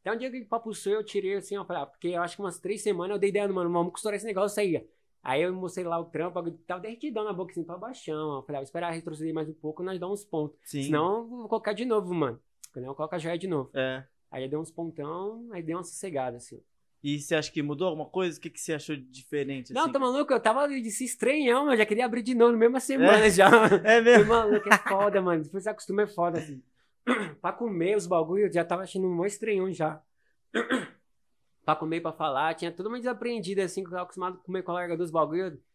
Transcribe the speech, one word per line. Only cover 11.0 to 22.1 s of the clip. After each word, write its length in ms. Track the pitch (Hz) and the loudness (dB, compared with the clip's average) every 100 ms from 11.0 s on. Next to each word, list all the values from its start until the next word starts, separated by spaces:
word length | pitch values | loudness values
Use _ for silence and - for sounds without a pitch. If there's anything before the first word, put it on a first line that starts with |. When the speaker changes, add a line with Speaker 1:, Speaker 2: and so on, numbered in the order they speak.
| 170 214 | 2 0
Speaker 1:
eu 100 | 233 | -4
vou 220 | 247 220 | -14 -4
colocar 240 | 220 208 | -2 -2
de 100 | 208 | -4
novo, 300 | 247 214 180 | 0 0 0
mano. 260 | 175 139 113 _ _ - | 0 0 -4 _ _ -18
Senão 140 | - 127 | -12 -12
eu 60 | 139 | -8
coloco 180 | 156 180 | -6 -4
a 20 | |
joia 200 | 160 170 | -4 -4
de 100 | 190 | -2
novo. 220 | 156 127 | -4 -4
Speaker 2:
É. 320 | 135 131 131 135 _ _ | -4 -2 -4 -12 _ _
Speaker 1:
Aí 140 | 131 131 | -10 -6
eu 40 | |
dei 80 | 151 | -6
uns 140 | 160 | -6
pontão, 800 | 165 170 160 143 170 196 226 233 | -8 -10 -8 -8 -6 -8 -10 -12
aí 100 | 190 | -10
dei 140 | 160 170 | -6 -6
uma 80 | |
sossegada, 540 | 175 - 196 143 127 120 | -8 -12 -6 -4 -4 -6
assim, 180 | - - | -16 -20
ó. 40 | _ _ _ _ | _ _ _ _
Speaker 2:
E 160 | 143 147 | -6 -6
você 140 | 143 160 | 0 -2
acha 140 | 151 | -2
que 120 | 160 | -4
mudou 260 | 147 143 180 | -4 -2 -2
alguma 180 | 156 147 | -2 -6
coisa? 320 | 185 185 147 | -2 -4 -4
O 40 | |
que 80 | 165 | -14
que 100 | - | -12
você 140 | - | -6
achou 200 | 151 147 | -6 -4
de 100 | 147 | -8
diferente, 680 | 127 131 - 147 139 135 123 | -8 -20 -6 -4 -4 -6 -6
Speaker 1:
Não, 100 | 247 | -2
Speaker 2:
assim? 80 | 320 | 0
Speaker 1:
tá 60 | 269 | 0
maluco? 340 | 254 262 294 | 0 0 0
Eu 60 | 233 | 2
tava 280 | 220 240 294 | 4 2 0
de 240 | 269 226 | -2 -6
se 140 | 202 254 | -6 -6
estranhão, 680 | - 233 302 262 247 294 | -2 0 2 4 4 4
eu 60 | 240 | 4
já 80 | 214 | 4
queria 200 | 208 | 2
abrir 160 | 247 | 0